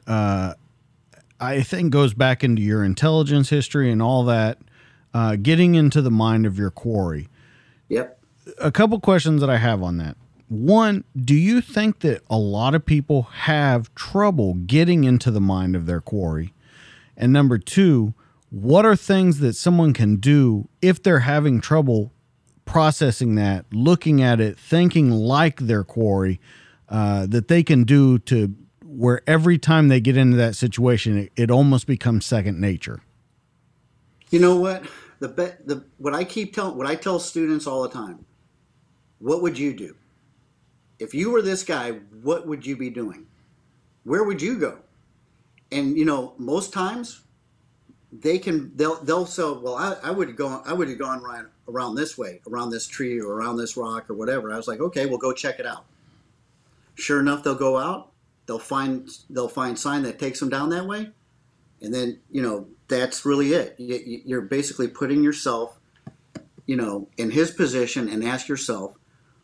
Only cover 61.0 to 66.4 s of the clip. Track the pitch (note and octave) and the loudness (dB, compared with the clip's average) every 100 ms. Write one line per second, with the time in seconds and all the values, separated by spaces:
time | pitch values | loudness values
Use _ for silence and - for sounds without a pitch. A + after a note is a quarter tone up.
61 | G#3+ _ _ _ _ _ _ _ G#2+ B2+ | -12 _ _ _ _ _ _ _ -10 -6
62 | B2 G#2+ _ C#3 A#2+ G#2 - _ - B2+ | -6 -8 _ -6 -6 -6 -12 _ -6 -4
63 | B2+ - C#3+ C#3+ C#3+ D#3+ - - B2 B2 | -2 -4 -2 0 2 0 -2 -10 -10 -8
64 | B2 A#2 - B2+ G2 C3+ C#3+ - A#2+ - | -8 -14 -8 -8 -4 -6 -6 -6 -6 -4
65 | C3+ C#3+ D3 D3 C#3 A#2 A#2 _ _ _ | -2 2 2 0 -4 -4 -6 _ _ _
66 | - _ _ - | -20 _ _ -20